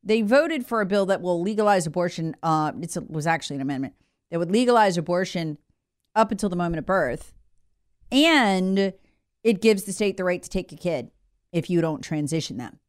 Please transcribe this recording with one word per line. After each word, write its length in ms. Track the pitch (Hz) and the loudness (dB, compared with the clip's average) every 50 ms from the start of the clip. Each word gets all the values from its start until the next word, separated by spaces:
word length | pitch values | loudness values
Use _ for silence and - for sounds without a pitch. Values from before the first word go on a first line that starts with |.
| _ | _
They 180 | 202 220 233 | 0 0 2
voted 440 | 214 202 247 285 320 339 330 285 240 | 2 4 4 4 4 2 -2 -4 -4
for 160 | - 233 220 | -4 -2 -2
a 40 | 208 | -2
bill 200 | 180 202 202 196 | 0 0 0 2
that 140 | 185 196 - | 2 0 -2
will 200 | 170 180 175 165 | 0 -2 -2 0
legalize 460 | 175 208 220 208 214 208 202 185 160 | 0 -2 0 2 2 4 4 2 0
abortion. 480 | 160 143 180 175 180 - - 160 160 - _ - | -2 -2 -2 -2 -2 -4 -6 -8 -8 -8 _ -2
Uh, 300 | 165 160 156 156 151 - - | 0 0 2 0 -2 -4 -8
it's 160 | 170 165 - | -10 -8 -8
a, 40 | 175 | -10
was 240 | - - 160 156 147 | -10 -8 -8 -4 0
actually 300 | 165 165 165 - - 147 | 0 -2 -2 -2 -8 -8
an 60 | 139 | -6
amendment 340 | 131 139 143 131 135 - _ _ _ _ _ _ _ _ | -4 -4 -4 -4 -6 -8 _ _ _ _ _ _ _ _
that 100 | 170 170 | -4 -4
would 120 | 175 170 | -2 2
legalize 460 | 190 233 254 240 240 226 214 190 175 | 2 2 4 4 4 6 4 4 2
abortion 600 | 175 156 147 175 180 190 - - 180 165 156 147 - _ _ _ _ _ _ _ _ _ _ _ | 0 -2 0 -2 -2 -2 -2 -4 -6 -6 -6 -8 -10 _ _ _ _ _ _ _ _ _ _ _
up 180 | 214 220 214 | 0 2 2
until 180 | 233 190 214 196 | 0 -4 -2 -2
the 60 | 180 | -2
moment 220 | 175 175 170 165 156 | -2 -2 -2 -2 -4
of 60 | 127 | -2
birth. 480 | - 190 190 156 123 120 156 - - - - _ _ _ _ _ _ _ _ _ _ _ _ _ - | 0 0 2 2 0 -2 -6 -10 -18 -20 -20 _ _ _ _ _ _ _ _ _ _ _ _ _ -2
And 840 | 240 269 302 339 320 285 240 202 190 185 185 190 190 196 196 190 185 _ _ _ _ _ _ _ _ _ | 2 4 6 6 6 6 4 4 2 2 2 2 2 2 0 0 -2 _ _ _ _ _ _ _ _ _
it 200 | - 233 220 185 | 0 0 0 4
gives 240 | - 220 208 190 - | 4 4 4 4 0
the 80 | 196 185 | -8 -4
state 240 | - 214 202 190 | -2 -2 -2 -2
the 80 | 190 185 | -2 -2
right 180 | 180 180 180 - | -2 -2 -2 -6
to 60 | - | -6
take 220 | - 185 180 - | -6 -6 -6 -6
a 40 | 156 | -14
kid 360 | - - 180 160 135 117 - _ _ _ _ _ _ _ _ - | -6 -4 -2 -2 -2 -6 -10 _ _ _ _ _ _ _ _ -4
if 160 | 170 - - | -4 -2 0
you 100 | 175 170 | 0 2
don't 220 | 165 160 156 131 - | 2 0 -2 -6 -6
transition 540 | - 160 151 147 135 160 165 - - - | -4 -4 -2 -2 -2 -2 -4 -4 -6 -10
them. 220 | 120 123 - - _ _ | -10 -10 -12 -14 _ _